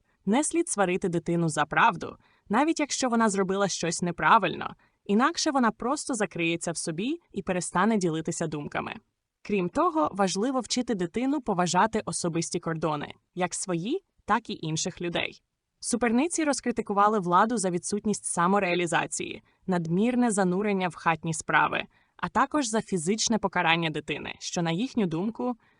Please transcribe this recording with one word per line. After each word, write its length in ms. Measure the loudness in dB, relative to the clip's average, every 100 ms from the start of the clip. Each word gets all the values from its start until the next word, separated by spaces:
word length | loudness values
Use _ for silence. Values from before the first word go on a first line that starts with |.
| _ _ 0
не 180 | 2
слід 260 | 2 0 -2
сварити 400 | 0 2 2 0
дитину 400 | -2 0 0 2
за 160 | 0 0
правду, 520 | 2 2 2 -6 -12 _ _ _
навіть 300 | 0 2 0
якщо 300 | -2 -2 0
вона 200 | 2 2
зробила 380 | 2 0 2 0
щось 340 | 0 -2 -2
неправильно, 760 | -4 0 4 6 4 -2 -8 -12 _ _ 0
інакше 440 | 2 2 0 0
вона 200 | 2 0
просто 420 | 0 -4 -4 -4
закриється 580 | -4 -2 -2 -2 -2 -4
в 60 | -6
собі 420 | -6 -4 -4 -6 -8
і 100 | -8
перестане 560 | -4 -4 -2 0 2 2
ділитися 500 | 0 0 -4 -4 -4
думками. 480 | -4 -6 -6 -6 -10 -16 _ _ _
Крім 280 | -4 -2 0
того, 400 | 0 0 2 -2
важливо 460 | 0 0 0 -2 -2
вчити 360 | -2 -4 -2 -2
дитину 460 | -2 -2 -2 -2
поважати 600 | 0 0 2 2 2 0 -4
особисті 540 | -4 -2 -2 -4 -4
кордони, 540 | -4 -4 -2 -2 -6 -12 _ -4
як 180 | -4
свої, 500 | -4 -4 -2 -2 -4 -6 _ 0
так 240 | 0 0
і 100 | -6
інших 400 | -4 -2 -4 -4
людей. 400 | -4 -2 -4 -8 _ _ _ _
Суперниці 640 | -4 0 2 2 2 0
розкритикували 760 | 0 0 -2 -4 -2 2 4 4
Владу 380 | 4 4 4 2
за 120 | 0
відсутність 560 | -2 -2 -4 -2 -4 -2
самореалізації, 1160 | 0 4 4 2 0 2 0 -2 -4 -8 -10 -16 _ -2
надмірне 640 | -2 0 2 2 2 2
занурення 560 | 2 2 2 0 0 -2
в 80 | -2
хатні 380 | -2 0 -2
справи, 500 | -4 2 2 4 0 -6 _ _ _
а 120 | -2
також 380 | 0 2 0 0
за 140 | -2
фізичне 560 | -2 -2 0 0 0 0
покарання 520 | 0 0 2 2 2
дитини, 460 | -4 -6 -6 -8 -10
що, 220 | -8 -2
на 100 | -2
їхню 340 | 0 -2 0 0
думку, 500 | 0 -2 -2 -6 -6 _